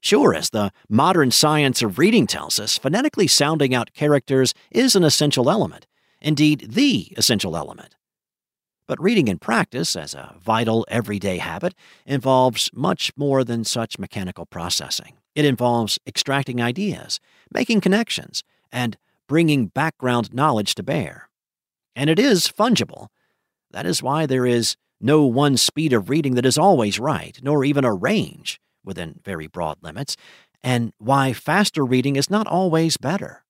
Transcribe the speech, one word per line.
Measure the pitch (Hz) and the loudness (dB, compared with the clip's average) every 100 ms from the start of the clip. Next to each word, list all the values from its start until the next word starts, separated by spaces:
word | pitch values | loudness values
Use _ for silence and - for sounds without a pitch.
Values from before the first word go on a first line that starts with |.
Sure, | - 208 269 | 2 4 4
as | 85 - | 2 -2
the | 110 101 - _ | -2 -4 -6 _
modern | 107 151 185 135 | 2 2 4 2
science | - 156 151 143 127 | 4 4 4 2 0
of | 113 95 | -2 2
reading | 175 226 120 | 4 4 2
tells | - 73 - | -2 -6 -6
us, | 107 - | -4 -4
phonetically | 135 180 294 - 170 | -2 0 -2 0 2
sounding | - 143 160 139 127 | 2 2 2 0 0
out | 113 | -4
characters | - 151 143 - 131 131 - _ | -4 2 2 2 2 2 -2 _
is | - 262 202 | 0 2 4
an | |
essential | 165 - 147 - 123 | 4 4 0 2 2
element, | 208 120 - _ _ _ _ | 2 -2 -6 _ _ _ _
indeed | 151 147 151 151 - | -4 2 2 2 -2
the | 120 285 170 85 - | 0 0 0 -4 -4
essential | - 110 95 80 | 0 0 -2 -6
element. | 73 - - _ _ _ _ _ _ _ _ _ _ | -8 -14 -20 _ _ _ _ _ _ _ _ _ _
But | 135 | -2
reading | 180 226 127 | 0 2 2
in | 92 | 0
practice, | - 226 180 127 165 - | -2 -2 -2 -4 -6 -6
as | 73 | -10
a | 69 71 - | -14 -18 -16
vital | 90 113 113 113 - | -2 0 2 0 0
everyday | 113 101 104 101 90 | -4 -4 -4 -4 -6
habit, | 82 82 101 - - - - | -6 -6 -8 -8 -20 -20 -6
involves | 139 135 131 127 113 - | -4 2 4 4 0 -6
much | - 156 190 - - | -4 -4 -2 -6 -4
more | 143 135 | 0 0
than | 123 117 110 | 0 -4 -4
such | 123 113 - | -4 -6 -8
mechanical | 92 - 92 90 82 | -12 -8 -10 -10 -14
processing. | - 85 - - - - _ _ - | -10 -6 -6 -6 -10 -10 _ _ 0
It | |
involves | 147 131 123 120 110 - - | 0 2 0 0 0 -4 -8
extracting | - - 139 139 123 | -6 -2 -2 -4 -4
ideas, | 120 123 202 151 - - _ _ _ | -4 -4 -6 -6 -8 -12 _ _ _
making | - 254 226 | -4 0 2
connections, | 185 196 226 - - - - _ _ | 2 0 0 -6 -8 -12 -12 _ _
and | 123 120 101 _ _ _ | -6 -6 -6 _ _ _
bringing | 147 170 147 104 | 2 2 2 0
background | - 156 - 127 120 107 | -2 -4 -2 -2 -2 -2
knowledge | 123 151 117 101 - | -2 0 0 -2 -4
to | |
bear. | 92 160 98 - - _ _ _ _ _ _ | -4 -4 -6 -10 -20 _ _ _ _ _ _
And | - 143 | -4 2
it | 160 | 4
is | 277 196 - | 4 4 0
fungible. | - 220 226 - - 113 _ _ _ _ _ _ | 0 0 2 -2 -8 -20 _ _ _ _ _ _
That | - 87 | -10 -4
is | 87 | -4
why | 127 147 156 | -2 -2 0
there | 131 123 | 0 2
is | 120 113 - _ _ | 2 0 -6 _ _
no | 110 151 143 | 2 4 4
one | 117 143 131 | 4 2 2
speed | - - 160 | 0 0 0
of | 120 95 | 0 2
reading | 175 143 123 | -2 0 2
that | 127 | 2
is | 127 | 4
always | 180 165 107 98 | 4 4 2 -2
right, | 131 113 80 - | -4 -4 -6 -10
nor | 135 147 135 | -2 0 2
even | 143 | 2
a | 131 | 2
range | 101 113 208 113 - - - _ _ | 0 0 0 -2 -8 -14 -14 _ _
within | - 92 85 - | -14 -12 -12 -14
very | - 90 78 | -12 -10 -10
broad | - 82 76 | -6 -6 -6
limits, | 85 82 143 - - - _ _ | -12 -12 -10 -10 -14 -20 _ _
and | 127 123 117 - | -2 -2 -2 -8
why | 107 139 135 | 0 2 2
faster | 123 - 170 202 - 131 | -2 -2 0 0 0 0
reading | 127 127 139 | 2 0 -2
is | 139 | -2
not | 202 220 | -2 -2
always | 175 190 160 165 - | -2 0 2 0 -2
better. | 127 190 - - _ | -4 -6 -8 -16 _